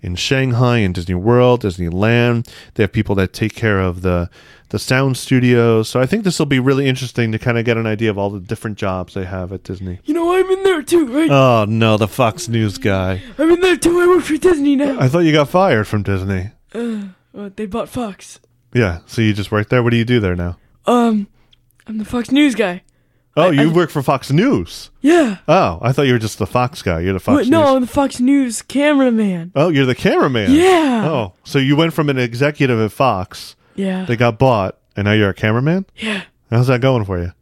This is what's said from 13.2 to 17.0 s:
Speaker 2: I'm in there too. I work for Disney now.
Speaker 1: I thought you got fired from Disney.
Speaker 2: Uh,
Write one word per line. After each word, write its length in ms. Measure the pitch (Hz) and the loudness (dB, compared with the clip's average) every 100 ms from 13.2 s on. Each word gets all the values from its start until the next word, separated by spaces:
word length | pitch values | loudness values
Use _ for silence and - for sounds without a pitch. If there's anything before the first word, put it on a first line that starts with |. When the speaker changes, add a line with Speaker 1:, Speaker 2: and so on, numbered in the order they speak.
| - - | -8 -2
Speaker 2:
I'm 140 | 320 | 2
in 80 | 349 | 2
there 140 | 370 349 | 2 2
too. 220 | 330 349 | 0 2
I 60 | 349 | 4
work 160 | 359 | 2
for 140 | - 302 | 0 0
Disney 380 | 370 320 285 269 | 0 2 2 0
now. 200 | 285 254 | 0 0
Speaker 1:
I 80 | 131 | 0
thought 100 | 165 | 2
you 140 | 170 | 2
got 160 | 151 139 | 2 2
fired 380 | 175 190 117 104 | 2 2 2 0
from 140 | 107 | -4
Disney. 460 | 98 98 95 95 95 _ _ | -2 -4 -2 -4 -6 _ _
Speaker 2:
Uh, 260 | 220 233 214 | -8 -6 -6